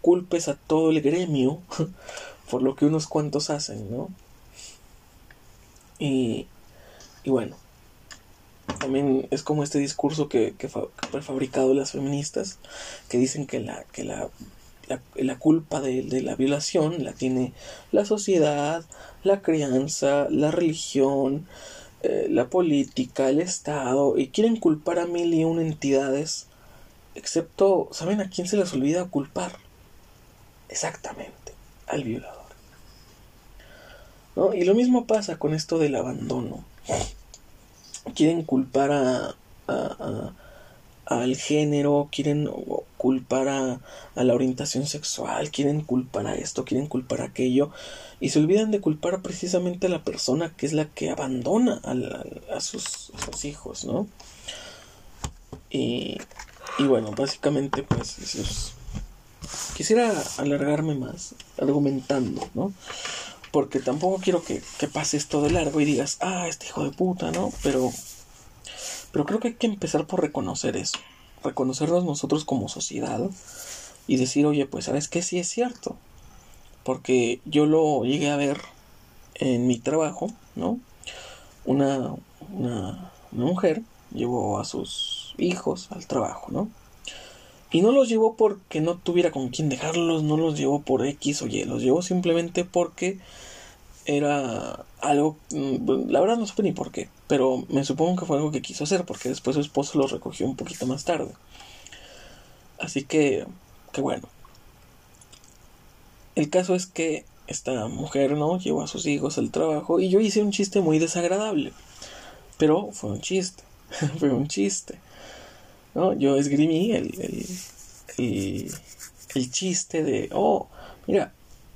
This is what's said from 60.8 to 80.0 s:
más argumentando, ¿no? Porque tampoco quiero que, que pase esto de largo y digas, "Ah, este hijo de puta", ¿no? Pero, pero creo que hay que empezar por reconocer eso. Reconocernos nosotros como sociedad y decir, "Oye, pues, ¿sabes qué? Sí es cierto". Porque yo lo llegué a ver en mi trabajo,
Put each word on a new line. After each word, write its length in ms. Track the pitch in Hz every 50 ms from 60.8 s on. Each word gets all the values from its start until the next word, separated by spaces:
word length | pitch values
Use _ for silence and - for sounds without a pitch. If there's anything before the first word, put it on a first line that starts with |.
| 160 156 147
más 400 | 131 123 - - - - - - - - - - -
argumentando, 880 | 127 143 143 143 143 139 139 127 131 - 143 131 123 92 69 - - - -
¿no? 200 | 113 170 202 190 - - - - - - - - - - - - - - -
Porque 280 | - 147 139 139 - 135
tampoco 420 | - 131 131 156 185 185 190 185
quiero 220 | - 190 180 170 -
que, 180 | - - - - - - -
que 80 | 147
pase 300 | 143 - 147 147 - -
esto 240 | 143 - - - 147
de 100 | 147 147
largo 300 | 170 175 151 143 151 151
y 40 | 143
digas, 320 | 151 139 117 143 - - -
"Ah, 260 | - 185 185 180 175
este 200 | 165 - - -
hijo 160 | - - 156 143
de 80 | 143
puta", 400 | 143 - 180 185 180 180 165 160
¿no? 200 | 160 175 202 - - - -
Pero, 280 | 143 131 131 127 123 - - - - - - - - - - - - - - - - - - - - - - - -
pero 140 | - 151 147
creo 140 | - 202 226
que 100 | - 240
hay 40 | 233
que 120 | - 240
empezar 400 | 226 202 - - 156 - 156 160
por 140 | - 190 180
reconocer 560 | 156 147 - 143 101 90 - - - - -
eso. 200 | - - - - - - - - - - - - - -
Reconocernos 600 | 139 131 139 131 131 127 127 151 160 175 180 180
nosotros 400 | 160 143 - - 143 147 156 151
como 240 | - - 120 101 -
sociedad 600 | - - - - - - - - - 113 180 196 185 - - - - - - - - - - - - - -
y 100 | - 139
decir, 280 | 127 127 127 - 143 147
"Oye, 200 | 151 147 147 139
pues, 200 | - - - -
¿sabes 220 | - - 147 151
qué? 140 | - - 170
Sí 180 | 175 - 180 180
es 80 | 175 -
cierto". 480 | - 233 247 247 240 - - - - - - - - - - - - - - - - - - - - - -
Porque 580 | 131 127 123 - - 131 123 120 120 120 - -
yo 200 | 117 147 147 151
lo 380 | 151 156 160 156 151 143 127 120
llegué 240 | 123 143 147 147 143
a 60 | 147
ver 240 | 143 143 139 143 - - - - - - - - - - - - - - - -
en 320 | - - 131 123 120 123
mi 120 | 127 120 117
trabajo, 480 | - 135 151 160